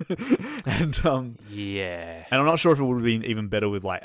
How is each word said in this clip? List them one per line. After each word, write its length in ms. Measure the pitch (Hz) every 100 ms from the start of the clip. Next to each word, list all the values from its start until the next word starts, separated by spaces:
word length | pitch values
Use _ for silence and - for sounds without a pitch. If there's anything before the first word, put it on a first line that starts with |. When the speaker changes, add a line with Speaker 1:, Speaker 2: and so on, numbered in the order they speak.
| - 180 262 - 254 294
Speaker 1:
And, 340 | 156 190 160 -
um, 320 | 175 131 127 117 107
Speaker 2:
Yeah. 720 | 104 101 98 92 87 85 82 -
Speaker 1:
and 100 | 131
I'm 60 | 147
not 120 | 165
sure 140 | 170
if 60 | 147
it 60 |
would 100 | 131 123
have 80 |
been 180 | 117 113 107
even 220 | 110 104
better 200 | 104 104
with, 160 | 101
like, 160 | 95 92